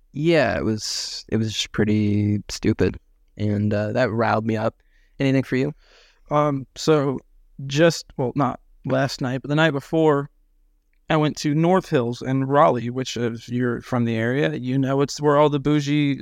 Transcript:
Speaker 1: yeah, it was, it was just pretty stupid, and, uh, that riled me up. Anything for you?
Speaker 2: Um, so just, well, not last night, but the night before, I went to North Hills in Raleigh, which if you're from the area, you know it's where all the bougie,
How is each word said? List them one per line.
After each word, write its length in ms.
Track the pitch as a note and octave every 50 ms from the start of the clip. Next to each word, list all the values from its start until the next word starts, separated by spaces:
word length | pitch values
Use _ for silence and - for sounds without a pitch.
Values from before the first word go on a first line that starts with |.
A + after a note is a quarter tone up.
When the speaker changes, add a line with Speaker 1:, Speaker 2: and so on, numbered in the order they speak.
| _ _ -
Speaker 1:
yeah, 440 | C#3+ D3+ E3+ E3+ D#3 B2+ G#2 F2+ D#2
it 60 | C#2
was, 600 | G#2 A2 G#2+ - - - - - - - - - -
it 80 | - A2
was 160 | A2+ A2 G#2
just 180 | - - -
pretty 720 | - - G#2+ G#2+ G#2+ G#2+ G#2+ G#2 G#2 G#2 G#2 G#2 G#2 G#2 - -
stupid, 480 | - - - - A2 - G2 F#2 - - - _ _ _ _ _ _ -
and, 340 | G#2 G#2 G#2 G#2 G#2 G#2+
uh, 200 | G#2+ G#2 G#2+ G#2+
that 180 | A2 B2 B2+ G#2+
riled 360 | G#2 A2+ A2+ G#2+ G#2+ A2 A2 A2+
me 100 | A2 A2
up. 240 | A2+ A2+ - _ _ _ _ _ _ _ _ -
Anything 240 | C#3 C3+ C3+ C3+ B2+
for 140 | - C3 B2+
you? 160 | C3+ D3 D3 - _ _ _ _ _ _ _ _ _ -
Speaker 2:
Um, 340 | D3 D3+ D3 D3 C#3 C3+ B2+ - -
so 460 | - - D#3 D#3 D3+ C3+ C#3+ B2+ - - _ _ _ _ _ _ - C3+ C3+
just, 400 | C#3 D3 E3+ E3+ D#3+ - - - - -
well, 140 | C3+ A#2+ -
not 240 | C#3+ C#3 B2 B2+ - _ _ _ _ -
last 380 | C3 - C3 C#3 C3 - -
night, 220 | C#3+ B2 B2+ C3+ -
but 60 | C3+
the 60 | D3
night 160 | D#3 D#3+ D#3+
before, 600 | C#3 C#3 - - - D#3+ D#3+ D#3 C#3+ C#3 C#3+ - _ _ _ _ _ _ _ _ _ _ _ _ _ _ _ -
I 100 | D#3 D#3
went 200 | D3+ D3 - -
to 160 | - D3+ D3
North 340 | D#3 E3 E3+ F#3 F#3+ F3 -
Hills 360 | D#3+ C3+ A#2 A#2 A#2+ - B2
in 220 | B2+ C3 C3+ C3+
Raleigh, 440 | C3 C#3+ C#3+ D#3+ E3+ B2+ A#2+ A#2 A#2+
which 260 | B2 C3 B2 - -
if 320 | A2+ A#2+ A2+ A#2 A#2+ - -
you're 320 | A#2+ B2 B2+ A#2+ A#2+ B2
from 240 | - - B2+ B2 A#2
the 100 | A#2 A2+
area, 400 | A2+ A2 A#2+ B2+ C#3+ D#3 D#3 D3+
you 200 | A#2+ B2 B2+ C3
know 260 | C#3 C3+ B2+ C#3 C#3
it's 200 | C#3+ C3+ - -
where 160 | D3 D3 C#3+ C#3+
all 120 | D3+ D3
the 100 | C#3+ C#3+
bougie, 580 | C3 D3 D3+ D3+ C#3+ C#3+ D3 D3+ D3 C#3+ C3+ C3+